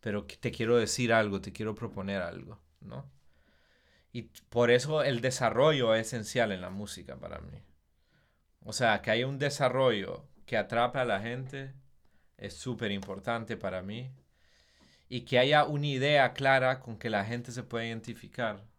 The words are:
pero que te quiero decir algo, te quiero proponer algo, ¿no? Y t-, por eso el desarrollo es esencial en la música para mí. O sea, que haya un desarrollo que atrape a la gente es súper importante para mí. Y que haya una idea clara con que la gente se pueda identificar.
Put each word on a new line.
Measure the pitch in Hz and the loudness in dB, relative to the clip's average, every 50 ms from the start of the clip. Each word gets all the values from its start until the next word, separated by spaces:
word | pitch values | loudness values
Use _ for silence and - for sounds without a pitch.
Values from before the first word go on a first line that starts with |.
pero | _ 113 101 104 101 | _ -4 -6 -6 -6
que | - - - | -8 -16 -8
te | - 123 | -6 -6
quiero | - - 117 113 120 120 | -4 -2 0 4 4 4
decir | 110 107 - - 127 117 113 | 4 2 0 0 2 4 6
algo, | 113 110 104 98 95 | 4 4 4 0 -4
te | 87 - - | -6 -6 -10
quiero | - 110 110 107 | -8 -6 -6 -6
proponer | 104 120 110 - - 95 98 101 98 | -6 -8 -10 -8 -8 -6 -4 -4 -4
algo, | 90 85 87 - - - 113 - _ _ _ _ | -4 -6 -8 -12 -14 -16 -18 -20 _ _ _ _
¿no? | - - 120 131 135 135 _ _ _ - _ _ _ _ _ _ _ _ _ _ _ _ _ _ _ _ | -18 -14 -14 -14 -14 -16 _ _ _ -20 _ _ _ _ _ _ _ _ _ _ _ _ _ _ _ _
Y | _ 123 113 | _ -12 -12
t-, | - _ - _ _ | -12 _ -20 _ _
por | - 120 120 117 | 2 4 6 8
eso | 120 123 123 147 156 156 143 | 6 6 6 2 0 2 2
el | 135 135 117 | 2 0 0
desarrollo | 117 131 123 - 127 117 107 113 135 156 156 139 123 113 110 | 0 -2 0 2 0 2 4 6 6 6 6 4 4 4 4
es | 113 110 - | 4 2 0
esencial | - 120 107 104 - 127 117 110 | -6 -8 -8 -4 0 0 2 2
en | 101 92 | 0 -4
la | 90 90 | -6 -8
música | 92 98 104 101 - - - - 67 - | -8 -10 -10 -10 -12 -14 -14 -14 -14 -14
para | - 50 - 50 | -12 -14 -12 -12
mí. | - - - - - - _ _ _ _ _ _ _ _ _ _ _ _ _ _ _ _ _ _ _ | -14 -14 -16 -18 -20 -20 _ _ _ _ _ _ _ _ _ _ _ _ _ _ _ _ _ _ _
O | 101 107 | -10 -4
sea, | - 127 117 107 101 | 0 2 4 4 2
que | - - | 2 2
haya | 110 113 123 131 | 2 2 2 -2
un | 139 131 | -2 -2
desarrollo | 139 143 143 - 147 127 123 131 135 127 113 104 95 90 87 - - - _ - - | -2 -2 0 2 0 2 2 4 4 4 4 2 -2 -6 -8 -12 -14 -18 _ -20 -12
que | - - 110 | -2 -2 -2
atrape | 104 - - 113 120 120 - 139 | 0 0 0 0 0 2 2 0
a | 127 | 0
la | 120 107 95 | 0 0 -2
gente | 104 117 120 127 131 131 143 139 135 135 135 135 _ - _ _ _ _ _ _ _ _ _ _ | -2 -4 -6 -8 -8 -10 -10 -12 -12 -14 -16 -18 _ -20 _ _ _ _ _ _ _ _ _ _
es | 101 101 - | -12 -12 -12
súper | - - 127 123 104 117 104 | -10 -6 -6 -6 -4 -2 -2
importante | 101 98 95 - 95 98 - - 117 117 113 101 117 | -2 -4 -6 -8 -10 -8 -4 -4 -4 -4 -4 -6 -8
para | 98 - 98 92 92 90 | -6 -6 -6 -6 -4 -8
mí. | 95 104 117 127 131 131 - _ _ _ _ _ _ _ _ _ _ _ _ _ _ _ _ _ _ | -8 -10 -10 -10 -12 -14 -16 _ _ _ _ _ _ _ _ _ _ _ _ _ _ _ _ _ _
Y | 123 123 | -10 -10
que | - - 131 123 | -6 0 4 4
haya | 127 139 147 151 147 | 4 6 6 6 6
una | 147 151 147 143 147 | 4 0 -2 -2 -2
idea | 139 131 127 143 147 143 135 120 127 | -2 0 2 4 4 4 4 4 2
clara | - 135 135 135 131 127 127 131 131 | 0 2 4 4 6 4 2 0 0
con | 131 123 113 - | -4 -14 -14 -8
que | - 120 | -6 -2
la | 110 104 98 | 0 0 -2
gente | 110 117 120 120 - | -2 -4 -8 -8 -10
se | 120 123 120 | -10 -12 -10
pueda | - - 117 113 | -8 -6 -6 -6
identificar. | 117 117 113 113 - 113 - - 104 - - 123 110 104 101 107 - _ | -6 -6 -8 -10 -12 -14 -14 -14 -18 -8 -6 -4 -4 -4 -8 -12 -20 _